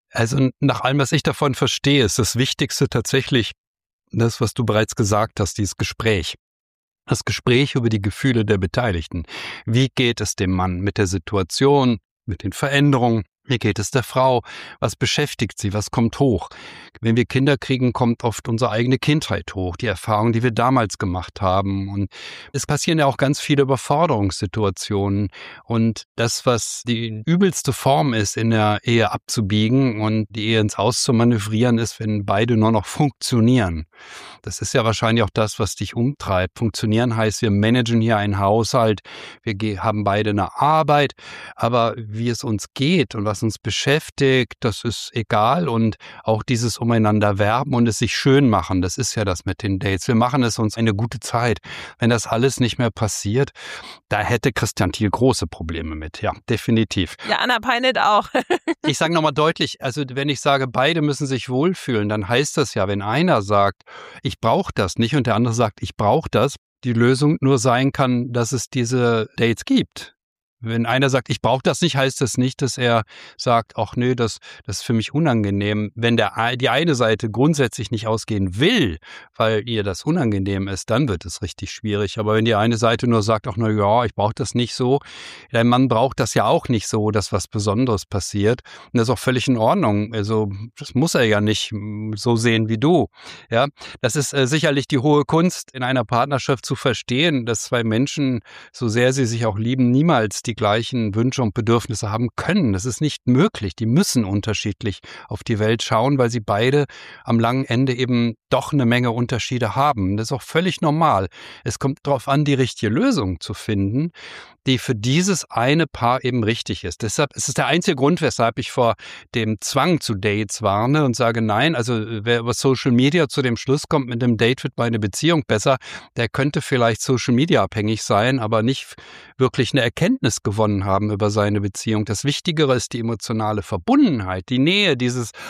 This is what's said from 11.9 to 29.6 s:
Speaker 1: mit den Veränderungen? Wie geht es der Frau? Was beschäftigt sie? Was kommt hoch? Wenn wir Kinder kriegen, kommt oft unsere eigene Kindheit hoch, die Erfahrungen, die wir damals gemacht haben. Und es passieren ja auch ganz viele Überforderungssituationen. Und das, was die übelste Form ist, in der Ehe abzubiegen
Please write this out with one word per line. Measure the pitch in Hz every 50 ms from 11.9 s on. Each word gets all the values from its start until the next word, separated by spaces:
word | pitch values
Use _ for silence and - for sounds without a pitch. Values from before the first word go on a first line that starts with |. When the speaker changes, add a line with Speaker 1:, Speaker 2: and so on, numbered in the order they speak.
| 117 101 - _ _ _ _
Speaker 1:
mit | - 95 - -
den | 98
Veränderungen? | - - - 139 143 139 143 147 135 123 120 120 113 113 98 - _ _ _ -
Wie | 131 113
geht | - 107 101 -
es | 101 -
der | - 131 113
Frau? | - - 131 131 131 127 120 - - - - - - - -
Was | - 113 - -
beschäftigt | 127 - - - 147 - - - 123 101 - -
sie? | - 101
Was | 95 104 101 -
kommt | - - 117 113 - -
hoch? | 143 135 110 87 - - - - - - - - - - - -
Wenn | - 117 113
wir | 123 117
Kinder | - - 131 135 147 139 -
kriegen, | - - 135 123 127 123 113
kommt | - 127 117 117 - -
oft | 120 104 - - -
unsere | 117 110 127 -
eigene | 104 113 120 127 131 120
Kindheit | - - 151 156 - - 98 87 82 - -
hoch, | 98 92 90 85 -
die | -
Erfahrungen, | 113 95 - - - 107 104 110 120 113
die | 117 120
wir | 127
damals | 113 113 117 127 135 131 113 101 - -
gemacht | - 95 87 90 85 - - -
haben. | 101 92 92 98 98 98 98 98 95 98
Und | 98 101 101 95 - - - - - - - -
es | - 135 -
passieren | - 147 143 - - 165 160
ja | 147
auch | 139 135
ganz | - - - 147 -
viele | - - 151 139
Überforderungssituationen. | 139 131 135 127 - - 147 147 170 170 135 110 101 95 - - - 95 - 110 107 98 92 - - - 107 98 98 101 98 101 104 101 - - - - - - -
Und | - 117 113 113 113 107 - - _ _ -
das, | 117 117 - - -
was | 131 120 113 - - - - -
die | 123 120 110 117 113 110 110 110
übelste | - 165 175 196 185 151 - - -
Form | 120 - - 135 139 151 156 139 117
ist, | 110 104 - -
in | 117 110 113
der | 113 110 107 107 104 101 -
Ehe | 120 117 117 110 -
abzubiegen | - - - - - 123 110 95 104 107